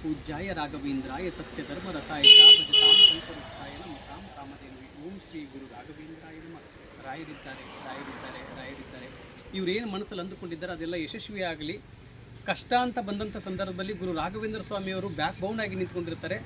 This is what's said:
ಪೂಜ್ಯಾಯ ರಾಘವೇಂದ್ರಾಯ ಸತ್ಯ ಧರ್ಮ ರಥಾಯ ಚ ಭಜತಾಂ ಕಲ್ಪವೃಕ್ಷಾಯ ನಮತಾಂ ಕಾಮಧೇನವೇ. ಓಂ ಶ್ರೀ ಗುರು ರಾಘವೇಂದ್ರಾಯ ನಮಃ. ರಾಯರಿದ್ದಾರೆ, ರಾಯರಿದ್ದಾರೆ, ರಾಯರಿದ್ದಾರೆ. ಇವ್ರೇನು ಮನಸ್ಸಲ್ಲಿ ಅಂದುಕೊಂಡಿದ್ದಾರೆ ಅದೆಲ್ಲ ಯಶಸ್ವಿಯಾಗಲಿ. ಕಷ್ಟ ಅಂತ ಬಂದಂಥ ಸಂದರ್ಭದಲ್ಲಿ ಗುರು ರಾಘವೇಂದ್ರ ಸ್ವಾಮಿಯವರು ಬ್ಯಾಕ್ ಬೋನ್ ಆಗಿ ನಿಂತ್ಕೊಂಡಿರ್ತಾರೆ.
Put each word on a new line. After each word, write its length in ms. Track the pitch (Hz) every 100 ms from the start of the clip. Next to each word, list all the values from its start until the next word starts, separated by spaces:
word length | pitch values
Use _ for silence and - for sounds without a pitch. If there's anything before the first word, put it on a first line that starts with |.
ಪೂಜ್ಯಾಯ 500 | 160 151 - 151 196
ರಾಘವೇಂದ್ರಾಯ 760 | 165 147 147 143 135 131 135 185
ಸತ್ಯ 340 | 156 120 -
ಧರ್ಮ 280 | 151 147 185
ರಥಾಯ 300 | 156 - 151
ಚ 40 | 143
ಭಜತಾಂ 720 | - - 339 - - - - -
ಕಲ್ಪವೃಕ್ಷಾಯ 600 | - - 330 - - - 285
ನಮತಾಂ 440 | 180 143 - - 196 -
ಕಾಮಧೇನವೇ. 720 | 139 139 131 131 - - 156
ಓಂ 120 | 196
ಶ್ರೀ 200 | - 165
ಗುರು 260 | 143 131 131
ರಾಘವೇಂದ್ರಾಯ 720 | 117 123 151 156 160 160 160
ನಮಃ. 720 | 160 165 - - - - 135
ರಾಯರಿದ್ದಾರೆ, 800 | 139 160 139 143 131 127 - 135
ರಾಯರಿದ್ದಾರೆ, 760 | 135 131 123 131 127 123 -
ರಾಯರಿದ್ದಾರೆ. 460 | 131 139 120 127 123 - - - - 190
ಇವ್ರೇನು 300 | 180 202 233
ಮನಸ್ಸಲ್ಲಿ 340 | 190 208 190
ಅಂದುಕೊಂಡಿದ್ದಾರೆ 500 | 180 190 185 165 180
ಅದೆಲ್ಲ 200 | 170 165
ಯಶಸ್ವಿಯಾಗಲಿ. 840 | 175 151 226 - 208 185 156 151 208 - - - - - - -
ಕಷ್ಟ 280 | 185 -
ಅಂತ 260 | 247 247 240
ಬಂದಂಥ 380 | 202 208 214 214
ಸಂದರ್ಭದಲ್ಲಿ 560 | 190 185 190 185 190
ಗುರು 200 | 214 180
ರಾಘವೇಂದ್ರ 480 | 165 165 208 214 214
ಸ್ವಾಮಿಯವರು 480 | - 208 196 190 196
ಬ್ಯಾಕ್ 300 | 156 151 185
ಬೋನ್ 200 | 185 226
ಆಗಿ 160 | 214 185
ನಿಂತ್ಕೊಂಡಿರ್ತಾರೆ. 680 | 180 175 165 165 - 202